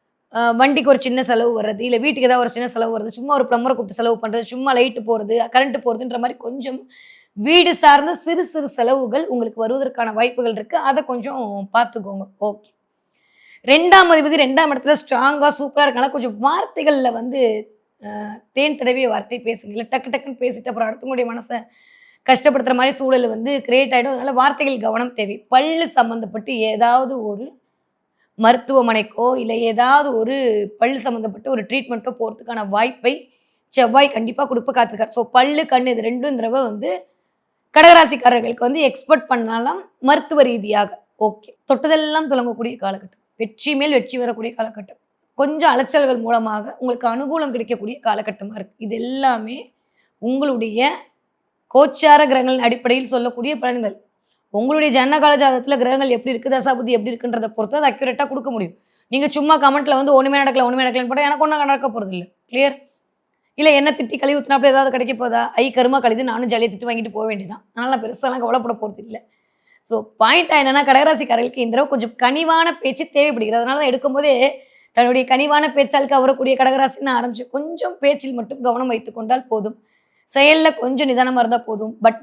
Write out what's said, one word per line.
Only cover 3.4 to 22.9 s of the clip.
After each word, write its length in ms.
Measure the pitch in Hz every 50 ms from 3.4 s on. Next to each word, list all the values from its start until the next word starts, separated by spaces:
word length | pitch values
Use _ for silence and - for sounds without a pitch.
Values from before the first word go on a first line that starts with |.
| 339 330
பிளம்பரை 240 | 247 233 240 254 262
கூப்பிட்டு 180 | 220 226 196 202
செலவு 240 | - 233 233 233 220
பண்றது, 200 | 226 220 208 233
சும்மா 320 | 226 - 247 247 262 277 262
லைட்டு 280 | 247 240 262 220 247 214
போறது, 300 | 214 233 220 208 202 226 240 226 233
கரண்ட் 260 | 233 254 262 277 240 277
போறதுன்ற 400 | - 240 226 220 254 254 240 240
மாதிரி 200 | 233 247 - -
கொஞ்சம் 420 | - 233 247 277 240 277 254 262 - _ _ - - - _ _ _ _ -
வீடு 420 | 196 208 269 320 349 349 349 330
சார்ந்த 400 | - - 302 285 277 285 320 359
சிறு 300 | - - 320 339 339 359
சிறு 220 | 339 - 311 285 277
செலவுகள் 600 | 285 - 233 233 262 269 262 226 214 285 330 -
உங்களுக்கு 400 | 254 240 233 226 214 220 226 220
வருவதற்கான 460 | 254 269 277 262 254 - 233 226 214
வாய்ப்புகள் 380 | 214 240 247 247 254 247 233
இருக்கு. 260 | 220 214 214 - - 330
அதை 260 | 294 269 269 294 302
கொஞ்சம் 680 | - 247 247 208 277 277 262 233 208 202 202 196 196 -
பார்த்துக்கோங்க. 520 | 226 240 233 233 226 190 196 196 196 190 196 _ -
ஓகே. 280 | 208 208 208 208 _ _ _ _ _ _ _ _ _ _ _ _ _ _ _ _ _ _ - _ - -
ரெண்டாம் 440 | 269 311 339 359 370 381 370 339
அதிபதி 260 | 339 311 285 302 311 311
ரெண்டாம் 340 | 285 254 269 302 330 302
இடத்துல 240 | 285 254 - 277 302
ஸ்ட்ராங்கா 540 | 294 - - 262 240 254 277 294 294 285 294
சூப்பரா 360 | 285 - 285 269 - 294 294
இருக்கனால 260 | 277 240 240 254 277
கொஞ்சம் 300 | 269 285 233 247 208 208
வார்த்தைகள்ல 680 | 226 277 311 381 403 - - 330 302 294 294 269 254 247
வந்து, 300 | 226 226 226 254 247 277 247 226 208 214 214 - _ _ _ _ _ _
அஹ், 360 | 208 208 208 208 208 208 214 233 _ _
தேன் 260 | - - 277 302 294 -
தடவிய 300 | - 247 247 262 262 240
வார்த்தை 340 | 214 202 202 - 240 247 247
பேசுங்க. 240 | 226 226 - - 202
இல்ல 160 | 202 214 233
டக்கு 260 | 226 - 262 262 262
டக்குன்னு 300 | 233 262 262 277 254 240
பேசிட்டு 280 | 254 247 247 233 - 247
அப்புறம் 220 | 226 220 226 220
அடுத்தவங்களுடைய 380 | 220 - - 254 269 254 247 233
மனசை 300 | 226 240 226 - 240 233 226 _ _ _ _ _ _ _ _ _ _ _ - -
கஷ்டப்படுத்துற 460 | 262 254 - 302 247 269 233 247 254
மாதிரி 220 | 247 254 269